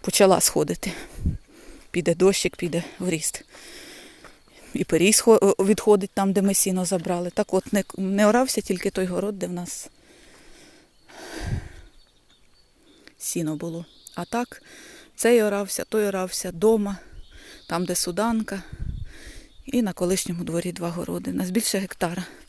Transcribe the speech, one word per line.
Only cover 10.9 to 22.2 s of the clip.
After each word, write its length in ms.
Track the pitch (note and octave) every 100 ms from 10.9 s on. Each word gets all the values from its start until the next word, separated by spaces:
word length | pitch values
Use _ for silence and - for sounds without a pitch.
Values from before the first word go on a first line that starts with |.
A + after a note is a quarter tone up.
| _ - - - - - - - - - - - _ _ _ _ _ _ _ _ _ - -
сіно 380 | - - D#3 D3+
було. 300 | E3 E3 F3 - - -
А 100 | -
так, 360 | A#3 B3 - - - - - - -
цей 280 | A3+ A#3+
орався, 420 | G#3+ G3+ G3 - -
той 160 | G#3+ G#3
орався, 440 | F#3+ F#3 - F#3
дома, 460 | E3+ G#3 A3 G3+ F#3+ - - - - - - -
там, 180 | E3+ F3+
де 100 | F3
суданка. 680 | - F3 A3+ A3 A3 G3 - - - - - - - - - - -
І 160 | A#3+
на 120 | G#3+
колишньому 500 | - F3 F#3 - F3
дворі 280 | F3 E3+ F3
два 180 | F3 E3+
городи. 420 | E3+ - F3 F3+
У 20 |
нас 160 | F3+ F#3
більше 280 | F#3+ - G3
гектара. 460 | F#3+ - F3 F3